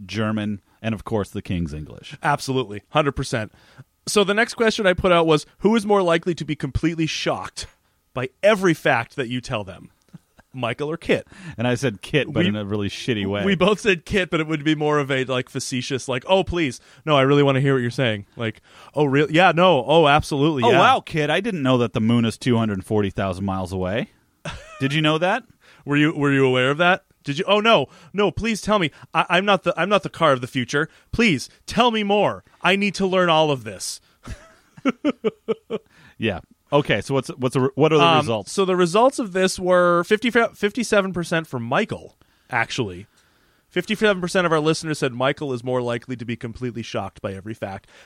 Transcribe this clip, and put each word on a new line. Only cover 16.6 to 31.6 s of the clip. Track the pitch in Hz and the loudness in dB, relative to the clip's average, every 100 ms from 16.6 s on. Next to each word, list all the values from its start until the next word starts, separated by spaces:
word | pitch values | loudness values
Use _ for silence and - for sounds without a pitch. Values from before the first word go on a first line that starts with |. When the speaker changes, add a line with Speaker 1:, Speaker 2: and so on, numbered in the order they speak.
| 147 - - - | -4 -6 -16 -10
Speaker 2:
No, | 160 | 2
I | 143 | 4
really | 135 143 | 6 6
wanna | 143 131 | 6 4
hear | 139 | 2
what | 135 | 2
you're | 120 | 0
saying." | 123 123 104 101 - | -2 -2 -2 -8 -8
Like, | 113 - _ - - | -8 -8 _ -20 -8
"Oh, | - | -2
real? | 147 139 147 | 2 2 4
Yeah, | 156 240 | 4 4
no. | 160 185 147 120 | 6 4 4 4
Oh, | 160 147 | 4 6
absolutely, | 151 - 143 147 143 | 4 2 0 0 2
Speaker 1:
"Oh, | 117 | 4
Speaker 2:
yeah." | - | 6
Speaker 1:
wow, | 220 262 | 6 4
Kit, | - 160 147 | 0 -2 0
I | 170 | 0
didn't | 220 180 | -2 -2
know | 131 127 | 2 2
that | 117 | 2
the | - | 0
moon | 110 117 | 2 2
is | 113 - | 2 -2
two | 131 113 | 0 2
hundred | 110 98 - | 0 -4 -2
forty | 107 98 | -2 0
thousand | 101 98 90 | -2 -4 -2
miles | 98 95 92 | -4 -4 -4
away. | 92 90 110 214 _ _ _ - - - - | -4 -4 -4 -6 _ _ _ -14 -14 -16 -6
Did | 135 | -2
you | 151 | 0
know | 156 156 | 0 0
that?" | 180 240 - _ | 0 -2 -6 _
Speaker 2:
<laughs> | _ _ | _ _
Were | - 143 | -4 0
you, | 151 151 | 0 0
were | 143 | 0
you | 139 131 | 2 4
aware | 127 131 | 2 0
of | 147 | 2
that? | 175 180 - _ | 2 0 -2 _
Did | - 143 | -8 -4
you? | 185 | 0
Oh, | 208 | 2
no. | 220 208 131 - - | 4 4 2 -8 -10
No, | 185 202 | -2 -2
please | - 220 208 | 0 -4 -4
tell | - 214 | 0 0
me. | 160 - - | 0 -6 -6
I, | 160 170 | -2 2
I'm | 180 | 2
not | 202 190 | 2 2
the, | 175 160 | 0 -2
I'm | 180 | 0
not | 202 | 0
the | 156 | -2
car | - 165 | 0 2
of | 127 | 2
the | 123 | 0
future. | 131 117 143 156 _ _ | -4 -2 -2 -4 _ _
Please, | - 233 131 - _ | 0 2 0 -4 _